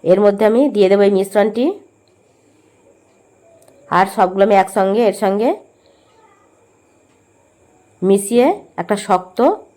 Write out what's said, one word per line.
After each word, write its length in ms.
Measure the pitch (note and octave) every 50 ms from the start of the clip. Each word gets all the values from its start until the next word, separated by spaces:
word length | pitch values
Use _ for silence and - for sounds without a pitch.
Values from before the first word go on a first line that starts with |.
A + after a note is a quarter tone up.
| -
এর 160 | E3 F#3 F#3+ G#3
মধ্যে 180 | G#3 G3+ G3+ G#3+ G#3
আমি 120 | A3+ A#3+ C#4+ C#4+ G3+
দিয়ে 120 | G#3 G3 F#3
দেবো 120 | G3 G3+ G3+
এই 60 | G3+ G3+
মিশ্রণটি, 480 | F#3+ F#3+ F#3+ - G#3+ G#3 A3 G#3+ A3+ B3+ D#4+ G4+ - - _ _ _ _ _ _ _ _ _ _ _ _ _ _ _ _ _ _ _ _ _ _ _ _ _ _ _ _ _ _ _ _ _ _ _ _ _ _ _ _ -
আর 160 | - F3 G3 G3 -
সবগুলো 280 | A3 G3 F#3 F#3 G3 G3
আমি 80 | G#3+ G3+ G3 F#3+
একসঙ্গে 380 | F#3+ - G#3+ F#3+ F#3+ G3 A#3 A#3+ G#3
এর 80 | F#3 - A3
সঙ্গে 260 | F#3+ G3 G#3 A3+ C4+ G4 G#4+ - _ _ _ _ _ _ _ _ _ _ A4 A4 _ _ _ _ _ _ _ _ _ _ _ _ _ _ _ _ _ _ _ _ _ _ _ _ _ _ _ _ _ _ _ _ _ _ _
মিশিয়ে 460 | F3+ F#3+ G3 G3 G3 - A#3 A#3+ B3 D4+ G4+ G#4 - _ _ -
একটা 140 | F3 - G#3+ G3+ -
শক্ত 320 | - F#3+ F3+ F#3 - - - A#3 D4+ G#4 - - _ _